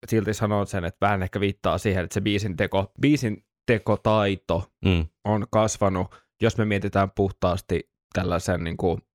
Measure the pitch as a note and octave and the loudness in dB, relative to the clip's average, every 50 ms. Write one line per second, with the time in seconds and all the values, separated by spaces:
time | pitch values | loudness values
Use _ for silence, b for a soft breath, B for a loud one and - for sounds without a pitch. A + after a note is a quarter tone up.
0 | - - - A2 G2+ G2 G#2+ - A2+ G#2 G#2+ G2+ G2+ - - G2 F2 E2+ - _ | -6 -2 0 0 0 0 -2 -2 -2 0 0 0 -2 -2 -4 -4 -4 -6 -4 _
1 | - G2+ G#2 G2 F#2 F2+ - G2+ G2+ G2+ G2 - - F#2+ E2 F2+ - A2 F#2+ F#2 | 0 0 2 0 -2 -4 -2 -2 -2 -2 -2 -2 -2 -2 0 0 0 0 0 0
2 | F2 F2+ - G2+ G2 G#2+ G2+ G2+ G2+ A2 F2+ D#2 G#2 F#2 - G2 G2 - _ - | -2 -2 -4 -2 0 0 0 0 -2 -4 -4 -4 -2 -2 0 -2 -2 -4 _ 0
3 | C3 C#3 D3+ C#3 - A2 G#2 - - _ _ _ _ - A#2+ G#2+ - - G#2+ G2+ | 2 2 2 2 0 -2 -6 -8 -12 _ _ _ _ 0 0 2 2 0 0 0
4 | - A2+ G#2+ A2 G#2 G2+ G2 F2+ - - F2 E2+ F2+ - _ _ - G2+ F#2 E2+ | 2 2 2 4 2 2 0 -2 -2 -2 -2 -2 -2 -6 _ _ 0 2 2 2
5 | D#2+ D#2 - _ - G2+ G#2+ G#2+ G2 - - A2 A2 A2 - - G#2+ G2 F#2+ F#2 | 2 -2 -6 _ -2 -2 0 0 0 0 2 2 2 2 0 0 0 0 0 0
6 | F#2 B B B B B _ - A2+ A#2 - - A2 G#2+ G#2 G2 G2+ G2+ - G2 | -4 B B B B B _ -2 0 0 0 0 0 0 0 -2 -2 0 0 0
7 | G2 F#2+ - - G2+ F#2+ - - - F2+ F2 F#2 - - F2+ E2 - _ _ _ | 0 0 0 0 -2 -2 0 0 0 0 0 -2 -4 -4 -4 -4 -4 _ _ _
8 | _ _ - F2+ F2+ F2+ F2 E2+ - - F#2 - E2 E2 E2+ - - F2+ E2 - | _ _ -6 -4 -2 -2 -2 -2 -2 -2 -2 -2 -4 -6 -6 -2 -2 -2 -2 -4
9 | - _ | -6 _